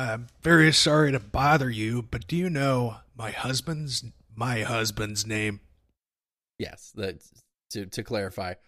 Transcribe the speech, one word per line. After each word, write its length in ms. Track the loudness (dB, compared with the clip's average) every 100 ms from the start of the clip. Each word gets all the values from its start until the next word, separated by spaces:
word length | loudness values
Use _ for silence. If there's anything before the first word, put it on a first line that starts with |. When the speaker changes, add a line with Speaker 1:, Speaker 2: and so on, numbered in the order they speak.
| -4
Speaker 1:
I'm 120 | -6 -8 _
very 300 | 4 8 8
sorry 400 | 6 6 6 4
to 80 | 2
bother 500 | -2 0 4 4 2
you, 320 | -2 -2 -2
but 240 | -4 -8 -4
do 100 | -2
you 120 | -2
know 480 | 0 0 0 -2 -6 -16 -12
my 140 | -10
husband's, 760 | -6 -4 -4 -4 -6 -6 -8 -8 -16 _
my 280 | -8 -4 -2
husband's 640 | -2 -2 -2 -4 -6 -4 -4
name?" 340 | -2 -4 -6 -12 _ _ _ _ _ _ _ _ -12
Speaker 2:
Yes, 340 | -12 -12 -18 -10
that, 260 | -8 -8 _ _ _ _ -14
to, 160 | -12 -10
to 160 | -10
clarify, 520 | -6 -4 -6 -6 -10 -10